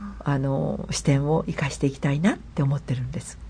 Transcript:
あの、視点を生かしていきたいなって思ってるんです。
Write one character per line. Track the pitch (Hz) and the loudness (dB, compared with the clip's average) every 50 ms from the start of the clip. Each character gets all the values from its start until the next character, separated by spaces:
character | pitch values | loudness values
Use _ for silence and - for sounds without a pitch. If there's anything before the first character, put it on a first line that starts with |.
| - 202 - - | -8 -10 -10 -4
あ | - 147 143 | -2 0 2
の、 | 135 135 139 135 147 151 147 - - - - | 2 2 2 2 0 0 0 -2 -4 -4 -4
視 | - - - | -4 0 4
点 | 156 139 139 143 | 4 4 4 4
を | 147 160 160 - | 4 2 2 2
生 | - - | -2 -2
か | - 147 135 | -2 -2 -2
し | - | 0
て | - 151 | 0 0
い | 139 | 0
き | 139 - | 0 0
た | - 143 | 0 0
い | 139 151 | 2 4
な | 165 220 339 | 4 2 2
っ | |
て | - - - - - | 2 -4 -6 -2 0
思 | 139 135 147 | 2 2 0
っ | 143 | 0
て | - - 131 | -2 -2 -2
る | 127 | -2
ん | 123 127 | -2 -4
で | 147 185 | -6 -8
す。 | - - - - - | -8 -10 -12 -14 -14